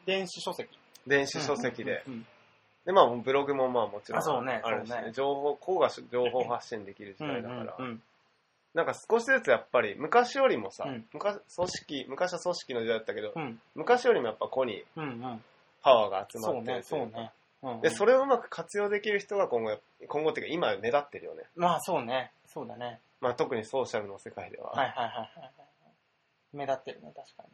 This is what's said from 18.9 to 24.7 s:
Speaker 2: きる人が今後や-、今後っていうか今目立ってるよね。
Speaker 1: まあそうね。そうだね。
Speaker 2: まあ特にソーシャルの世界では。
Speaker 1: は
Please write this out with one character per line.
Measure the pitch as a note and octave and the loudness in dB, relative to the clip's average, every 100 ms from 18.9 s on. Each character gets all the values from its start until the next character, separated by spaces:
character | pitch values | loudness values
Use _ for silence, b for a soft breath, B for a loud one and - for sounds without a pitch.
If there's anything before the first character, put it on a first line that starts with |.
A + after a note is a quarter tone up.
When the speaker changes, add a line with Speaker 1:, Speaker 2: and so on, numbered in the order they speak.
| G#3 | 0
Speaker 2:
き | G#3+ | 0
る | G3+ | -2
人 | - G3+ | 0 0
が | F3 | 2
今 | A#2+ | 0
後 | A2 | 0
や-、 | G#2+ _ - - | -4 _ -18 -6
今 | D3 | 0
後 | D#3 | 0
っ | |
て | - | 0
い | A2 | -2
う | |
か | |
今 | E3 C3 G2 | 0 0 0
目 | A2 | 2
立 | C#3+ | 0
っ | C#3+ | 0
て | F#2+ | -10
る | E2 | -12
よ | D#2+ | -14
ね。 | - E3+ | -12 0
Speaker 1:
ま | F3 E3 | 2 2
あ | |
そ | - D#3+ | 0 -2
う | A#2 | 0
ね。 | C3 - _ _ | -4 -4 _ _
そ | D#3+ | -14
う | A#2 | -12
だ | A2+ | -10
ね。 | A#2+ A#2 _ - | -10 -12 _ -4
Speaker 2:
ま | B2+ | -2
あ | |
特 | B2 D#3+ A#2+ | 0 -2 -2
に | G#2 | -2
ソ | C3 | -2
ー | A#2 | -2
シ | A2+ | -2
ャ | |
ル | G2+ | -6
の | G2 | -10
世 | A2+ | -14
界 | - F2+ | -12 -12
で | - | -12
は。 | |
Speaker 1:
は | - | -6